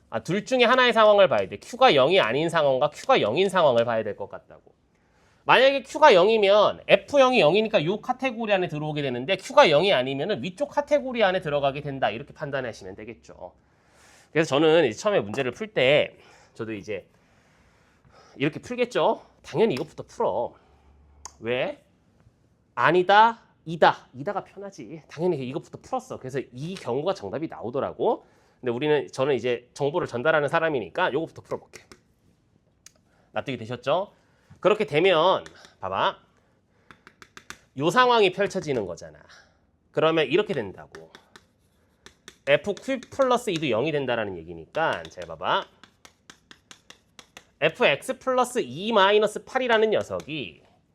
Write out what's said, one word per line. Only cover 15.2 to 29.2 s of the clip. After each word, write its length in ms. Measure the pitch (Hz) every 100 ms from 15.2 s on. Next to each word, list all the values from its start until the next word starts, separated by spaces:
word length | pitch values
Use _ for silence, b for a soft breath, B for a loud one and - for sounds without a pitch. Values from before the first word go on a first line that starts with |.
문제를 320 | 101 104 131
풀 200 | - 214
때 440 | - 127 143 104 - b b b
저도 180 | - 110
이제 340 | 107 87 98 - b b b b b b b b b b b b -
이렇게 220 | 139 151
풀겠죠. 640 | - 247 240 175 170 - - _
당연히 320 | - 143 220
이것부터 280 | 170 156 - -
풀어. 460 | - 208 98 120 b b b b b _ _ - -
왜? 400 | 113 123 170 196 _ _ _ _ _ _ _ _ _ -
아니다, 640 | 127 175 185 202 226 226 _ _
이다. 420 | - 165 180 - -
이다가 300 | 120 147 196
편하지. 580 | - - 202 190 110 156 -
당연히 360 | - 175 156 123
이것부터 300 | 147 - -
풀었어. 340 | - 262 - 110
그래서 200 | 131 135 -
이 240 | 123 156 190
경우가 380 | - 120 160
정답이 340 | 190 98 113 156
나오더라고. 760 | 156 139 135 107 82 160 277 b b b b
근데 100 | 123
우리는, 380 | 117 151 151 107
저는 260 | -